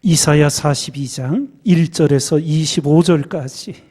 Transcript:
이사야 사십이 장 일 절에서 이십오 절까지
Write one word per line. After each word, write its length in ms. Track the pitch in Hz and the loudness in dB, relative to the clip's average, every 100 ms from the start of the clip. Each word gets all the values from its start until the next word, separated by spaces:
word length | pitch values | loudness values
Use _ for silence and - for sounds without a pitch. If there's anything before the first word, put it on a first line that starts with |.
이사야 480 | 202 160 - 151 147 | 2 0 2 4 2
사십이 580 | - 151 139 - 143 135 | 0 -2 -4 -6 -10 -10
장 400 | - 131 190 277 _ | -8 -4 -4 -4 _
일 260 | 220 170 160 | 0 2 2
절에서 480 | - 151 143 - 151 | 0 2 2 0 -2
이십오 640 | 160 156 156 - 143 156 | 0 -2 -2 -2 2 2
절까지 800 | 170 165 143 175 135 - - - _ | 4 0 0 -8 -10 -14 -16 -18 _